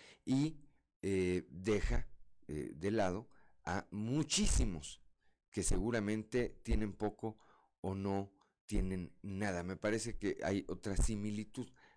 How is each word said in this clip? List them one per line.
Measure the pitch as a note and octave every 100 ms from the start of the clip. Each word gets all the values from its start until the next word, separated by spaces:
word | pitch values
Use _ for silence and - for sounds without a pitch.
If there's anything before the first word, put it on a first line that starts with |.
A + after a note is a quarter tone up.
| - - -
y, | C3 D3+ - - _ _ _
eh, | F#2+ F#2+ F2+ F2+ -
deja, | D#2+ F#2+ G#2 - - - - - - -
eh, | D2+ B1 D2
de | F#2+
lado | A2 F#2 F#2 B2 - - -
a | - F#2+ -
muchísimos | G#2 A2 D3 - - G#3+ - A2 D#2+ - - - _ _ _ _
que | G#2+
seguramente | F2+ A#2+ A2 A#2 G#2 A2 G#2+ B2 A#2+ -
tienen | - A2+ G#2+
poco | F2+ G#2+ - A2 A2 - - _ _
o | F#2+ F#2+
no | G2 G2 G2 - _ _ -
tienen | G#2 F#2 F#2 F2 -
nada. | G2+ G2 G#2 F2+
Me | F2 F#2+
parece | G#2 A2 A2+ -
que | G2+ -
hay | E2+ G2 -
otra | F#2 G#2 F#2+
similitud | - G#2 G#2 G#2 G#2+ - B2 - -